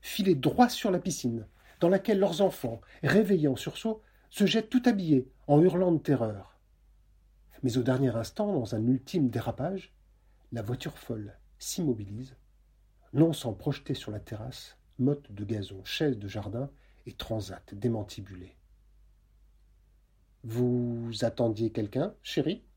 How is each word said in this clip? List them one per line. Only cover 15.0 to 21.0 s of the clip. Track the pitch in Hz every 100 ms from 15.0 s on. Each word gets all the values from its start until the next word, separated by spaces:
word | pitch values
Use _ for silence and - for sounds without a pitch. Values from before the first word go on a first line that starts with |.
| 127 143 -
de | 101
gazon, | 104 110 95 95
chaises | - - 156 113
de | 101
jardin | 104 101 117 139 - _ _
et | -
transat | - - 110 98 90 -
démantibulé. « | 101 120 110 101 - 95 92 90 _ _ _ _ _ _ _ _ _ _ _ _ _ _ _ _ _ _ _
Vous | 117 117 123 123 120 117